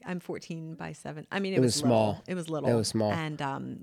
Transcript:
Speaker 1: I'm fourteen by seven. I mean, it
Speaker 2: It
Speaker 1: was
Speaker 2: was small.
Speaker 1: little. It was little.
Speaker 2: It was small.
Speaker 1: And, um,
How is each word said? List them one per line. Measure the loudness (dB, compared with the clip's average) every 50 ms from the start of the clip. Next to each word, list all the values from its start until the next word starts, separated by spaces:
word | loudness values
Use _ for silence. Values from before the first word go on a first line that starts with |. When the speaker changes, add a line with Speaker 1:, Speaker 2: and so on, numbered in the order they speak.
| -10
Speaker 1:
I'm | -8 -8 -8
fourteen | -6 -8 -10 -8 -8 -10 -10 -10 -10 -10 -10
by | -10 -10 -12 -12
seven. | -10 -12 -10 -10 -10 -8 -4
I | -2 -2
mean, | 0 2 4
it |
Speaker 2:
It | 4
Speaker 1:
was | 4
Speaker 2:
was | 4 4
small. | 2 4 6 6 6 6 4
Speaker 1:
little. | 2 -2 -4
It | -6 -4
was | -4 -4 -4
little. | -4 0 2 2
Speaker 2:
It | 2
was | 2 2
small. | 2 2 2 2 2
Speaker 1:
And, | 2 0 -2 -4 -4 -4
um, | -4 -4 -4 -4 -6 -8 -10 -10